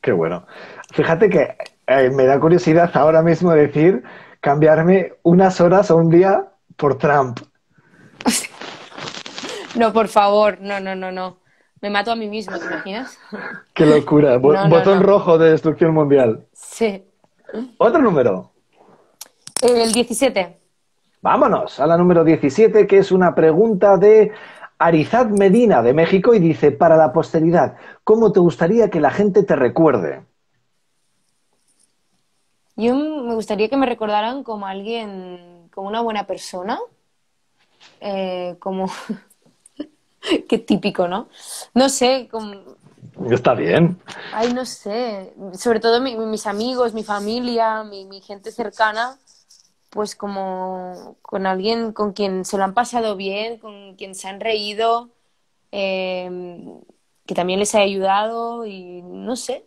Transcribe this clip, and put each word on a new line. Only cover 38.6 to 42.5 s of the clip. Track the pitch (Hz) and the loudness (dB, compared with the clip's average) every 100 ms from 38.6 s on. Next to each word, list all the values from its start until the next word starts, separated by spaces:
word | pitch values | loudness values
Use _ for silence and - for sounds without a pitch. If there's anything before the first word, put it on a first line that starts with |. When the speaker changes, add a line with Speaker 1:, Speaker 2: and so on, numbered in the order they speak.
| 196 190 185 - - 214 _ _ _ _ _ | -8 -6 -6 -8 -12 -14 _ _ _ _ _
Speaker 2:
<laughs> | - 294 _ _ _ - 349 - | -18 -18 _ _ _ -4 -4 -2
qué | 226 | -4
típico, | - 196 202 185 175 | -2 -2 -2 -4 -4
¿no? | 185 - - - - - 233 | -4 -10 -20 -18 -18 -4 0
No | 269 | 0
sé, | 269 247 262 226 | 2 0 -2 -4
como | 226 214 | -12 -12